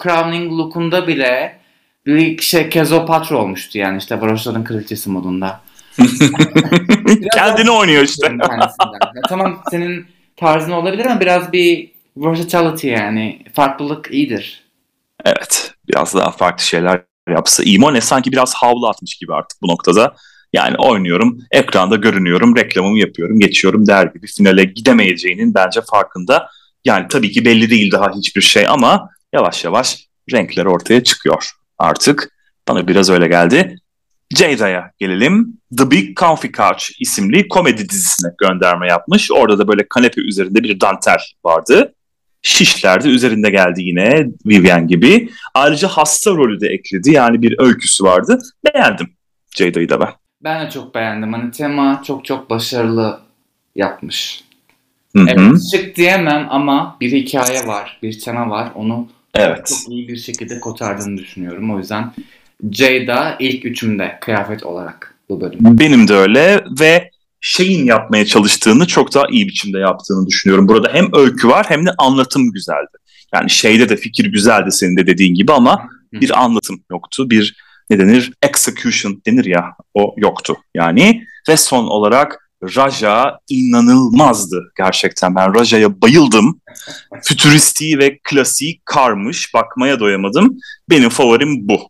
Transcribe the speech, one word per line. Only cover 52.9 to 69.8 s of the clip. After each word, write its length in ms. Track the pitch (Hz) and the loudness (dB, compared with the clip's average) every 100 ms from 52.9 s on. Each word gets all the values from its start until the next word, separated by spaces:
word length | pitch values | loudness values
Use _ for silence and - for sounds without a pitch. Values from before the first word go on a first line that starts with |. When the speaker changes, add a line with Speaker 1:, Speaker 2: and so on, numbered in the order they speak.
| 113 110 104 _ _ _ _ _ - | -2 -2 -6 _ _ _ _ _ -6
Speaker 1:
yapmış. 680 | 95 - - - - - _ _ _ _ _ _ _ 101 | -6 -6 -12 -10 -12 -14 _ _ _ _ _ _ _ 2
Speaker 2:
Hı 60 | |
hı. 40 | 92 | 4
Speaker 1:
Evet, 320 | - 107 170 - 190 | 4 4 2 0 -6
şık 200 | 190 - | -6 -2
diyemem 520 | 175 190 160 147 139 | 0 2 0 -2 -4
ama 480 | 135 143 139 170 - | -4 -2 -2 -4 -6
bir 100 | 123 | -4
hikaye 560 | 135 131 139 123 131 113 | -2 -2 -4 -2 -4 -6
var, 320 | 104 101 - | -8 -10 -12
bir 160 | 110 110 | -12 -12
tema 300 | 123 117 110 | -10 -8 -6
var. 220 | 104 120 - | -6 -8 -8
Onu 320 | 110 117 120 _ _ - | -6 -6 -10 _ _ 0
Speaker 2:
Evet. 320 | 92 80 - - 117 | 0 -2 -8 -10 -10
Speaker 1:
çok 80 | |
iyi 140 | 123 120 | -14 -12
bir 100 | 117 | -14
şekilde 420 | - 110 113 120 | -12 -14 -12 -12
kotardığını 580 | 117 107 110 101 101 98 | -12 -10 -8 -8 -8 -10
düşünüyorum. 540 | 92 92 90 90 110 | -14 -14 -14 -8 -6
O 40 | 101 | -6
yüzden 340 | 92 107 120 - - _ _ _ 104 | -6 -8 -8 -14 -20 _ _ _ -12
Jada 640 | 110 131 127 123 123 156 - | 0 0 0 -2 -4 -4 -4
ilk 260 | 131 127 120 | -6 -6 -8
üçümde 520 | 120 113 101 90 - | -8 -6 -4 -6 -10
kıyafet 420 | - 104 101 107 | -6 -4 -4 -10
olarak 520 | - 87 85 - - _ _ | -12 -12 -14 -18 -20 _ _
bu 120 | 92 | -10
bölüm. 160 | 90 - | -10 2
Speaker 2:
Benim 460 | 113 117 156 131 104 | 6 6 6 6 6
de 60 | |
öyle 500 | 101 95 120 175 202 - 131 | 6 4 4 4 2 -2 0
ve 320 | 156 170 175 _ _ _ | 4 4 0 _ _ _
şeyin 440 | - - 185 180 123 | -6 -2 0 2 2
yapmaya 400 | 110 - 107 107 | 2 2 0 2
çalıştığını 640 | 113 101 - - 143 175 | 2 2 0 2 4 4
çok 260 | - 120 | 2 2
daha 120 | 139 139 | 2 2
iyi 160 | 120 98 | 0 -2
biçimde 320 | - 101 | -4 -8
yaptığını 480 | 95 | -4